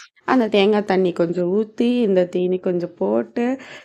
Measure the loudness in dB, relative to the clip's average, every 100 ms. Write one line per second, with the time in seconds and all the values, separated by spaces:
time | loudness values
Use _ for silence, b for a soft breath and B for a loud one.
0 | B _ 0 0 2 2 4 2 2 0
1 | 0 0 -2 -2 -2 -2 -2 -2 0 2
2 | 2 2 2 0 -2 -2 -2 -2 -4 -4
3 | -2 -2 -2 -4 -4 -4 B B